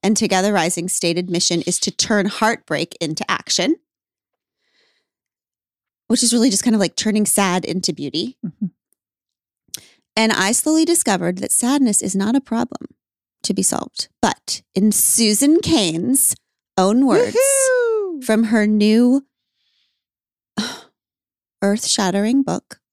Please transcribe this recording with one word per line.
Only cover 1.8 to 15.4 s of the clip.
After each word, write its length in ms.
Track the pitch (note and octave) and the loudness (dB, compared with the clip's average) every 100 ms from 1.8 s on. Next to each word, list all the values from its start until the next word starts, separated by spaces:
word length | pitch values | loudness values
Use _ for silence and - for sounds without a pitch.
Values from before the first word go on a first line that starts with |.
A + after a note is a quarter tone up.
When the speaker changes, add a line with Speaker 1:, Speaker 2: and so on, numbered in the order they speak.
Speaker 1:
to 100 | - | -4
turn 360 | - - G#3 G3 | -4 -2 0 0
heartbreak 720 | - A3 A#3 _ D3 E3 - | 0 -2 -2 _ -6 -6 -6
into 280 | E3 D#3 - | -8 -8 -4
action, 460 | D#3 - - F#3 E4 _ _ _ _ _ _ _ _ _ _ _ _ _ _ _ _ _ _ _ _ _ _ _ | -6 -4 -4 -2 -2 _ _ _ _ _ _ _ _ _ _ _ _ _ _ _ _ _ _ _ _ _ _ _
which 140 | A3+ | -2
is 100 | A#3+ | 0
really 180 | A#3 A3+ | 2 2
just 120 | G3 | 2
kind 100 | - | 0
of 60 | A3 | 2
like 160 | F#3+ - | 0 -2
turning 300 | A3 G#3+ G#3 | -2 0 0
sad 380 | - G3 F3+ | 0 0 0
into 280 | - F3+ F3+ | -2 -4 -4
beauty. 440 | D#3 C#3+ D3+ A#3 C4 | -6 -6 -6 -8 -8
Speaker 2:
Mm-hmm. 220 | F#3+ - G3 _ _ _ _ _ _ _ _ _ _ - - _ _ - | -14 -8 -8 _ _ _ _ _ _ _ _ _ _ -18 -18 _ _ -2
Speaker 1:
And 160 | A3 | 0
I 200 | A3 F#3+ | 2 0
slowly 320 | B3 - D#4 | 0 2 2
discovered 540 | D#4+ E4+ - F#3+ F3 F3+ | 2 0 0 -2 -2 -4
that 140 | F#3+ | -4
sadness 500 | - A#3 C#4+ B3+ G#3 | -2 0 2 2 0
is 140 | - F#3+ | -2 -2
not 180 | G3+ C4 | 0 -2
a 40 | |
problem 460 | - A3+ B3 - - _ _ _ _ _ | -2 -4 -4 -8 -16 _ _ _ _ _
to 120 | - | -6
be 80 | G3 | -2
solved. 460 | F#3+ - - - - _ | -2 -2 -4 -6 -12 _
But 420 | G#3+ - - - _ | -2 -2 -8 -12 _
in 180 | - G#3+ | 0 2
Susan 680 | G3+ - - A3+ G#3 | 2 0 2 2 2